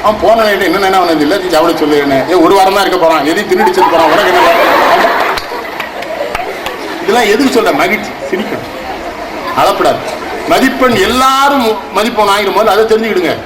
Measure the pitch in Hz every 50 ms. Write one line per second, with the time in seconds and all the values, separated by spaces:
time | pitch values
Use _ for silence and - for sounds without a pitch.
0 | - 156 160 - - 190 220 233 220 214 202 190 190 175 170 190 196 190 190 190
1 | 180 170 165 151 147 147 185 202 180 185 165 156 160 170 165 160 160 147 151 147
2 | 143 143 139 135 127 143 170 185 160 185 196 196 190 190 190 202 196 170 170 180
3 | 165 160 160 156 139 151 165 196 208 - - 185 - - - 185 - - - 165
4 | 160 311 311 - - 370 370 180 - - - - - - - - - - 339 349
5 | - - - - - - - - - - - 494 - - - - - - - -
6 | - - - - - - - - - - - - - - - - - - - -
7 | - - 202 247 233 208 208 226 277 262 214 240 208 180 156 143 160 185 208 214
8 | 208 - - - - - - - - - - - - - - 508 523 762 762 -
9 | - - - - - - - - - - - - - - - - - - - -
10 | - - - - - - - - - - - - 254 262 - - 262 254 233 208
11 | 190 214 233 254 262 262 269 269 277 285 285 269 240 220 214 - - - - 185
12 | 214 240 240 214 214 202 196 208 208 196 180 190 220 220 190 202 220 220 220 220
13 | 226 226 202 185 180 151 120 104 -